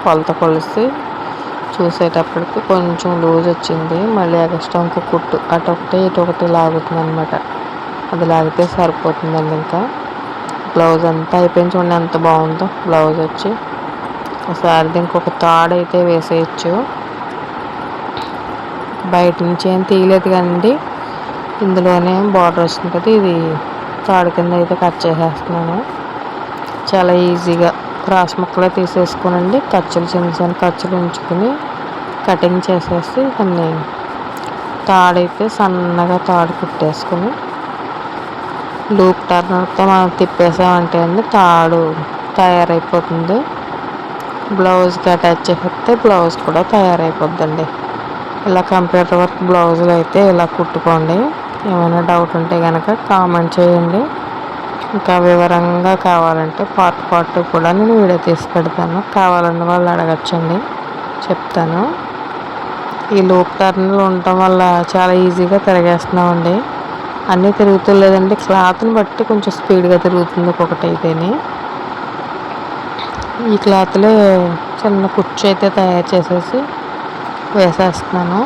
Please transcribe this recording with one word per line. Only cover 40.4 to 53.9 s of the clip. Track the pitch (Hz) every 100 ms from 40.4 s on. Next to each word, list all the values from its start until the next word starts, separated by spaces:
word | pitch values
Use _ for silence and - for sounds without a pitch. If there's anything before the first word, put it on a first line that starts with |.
| 175 170 180 180 170 170 170
అండి | 190 311
తాడు | 214 180 170 165 170 160 160 147 - - -
తయారైపోతుంది. | 185 175 175 170 - 175 - 165 165 214 311 - - - - - - - - - - 196
బ్లౌజ్కి | 185 185 180 180 185
అటాచ్ | 175 175 170 -
చేసేస్తే | 170 180 - - 233
బ్లౌజ్ | 226 190 170 - -
కూడా | 160 180
తయారైపోద్దండి. | 214 185 170 165 160 156 160 156 156 156 - - - - - - - 202
ఇలా | 185 180
కంప్యూటర్ | 185 175 180 175 180
వర్క్ | 180 - 180
బ్లౌజులు | 180 170 165 175 170
అయితే | 165 190 196
ఇలా | 175 165 -
కుట్టుకోండి. | 170 165 170 160 160 180 277 320 - - 208
ఏమైనా | 175 170 170 175
డౌట్ | 175 170 175
ఉంటే | 165 175 165
కనుక | 165 160 220 -
కామెంట్ | 190 180 175 170 180
చేయండి. | 175 175 170